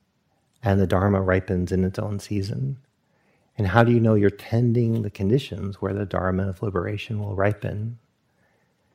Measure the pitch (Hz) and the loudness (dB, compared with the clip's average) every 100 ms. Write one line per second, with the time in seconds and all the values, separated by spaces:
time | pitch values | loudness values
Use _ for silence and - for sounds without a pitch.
0 | _ _ _ _ _ _ 113 98 90 95 | _ _ _ _ _ _ 2 2 2 2
1 | 101 98 92 92 - 92 87 92 92 101 | 2 2 2 0 0 -2 0 0 0 -2
2 | 101 101 - 104 95 123 135 131 _ _ | -6 -6 -6 -6 -4 -6 -6 -8 _ _
3 | _ _ _ _ _ - 98 117 117 120 | _ _ _ _ _ -4 2 6 6 6
4 | 113 107 101 - - 117 120 120 113 113 | 4 4 4 0 -4 0 2 2 0 0
5 | 104 - 98 135 - - 98 98 98 101 | -4 -2 0 0 -2 -8 -8 -6 -6 -4
6 | 98 92 92 92 98 92 104 95 101 104 | -4 -2 0 0 -2 -4 -4 -4 -4 -6
7 | - 107 104 95 101 104 104 101 113 117 | -6 -6 -6 -2 -2 -2 -6 -6 -8 -10
8 | _ _ _ _ _ _ _ _ _ | _ _ _ _ _ _ _ _ _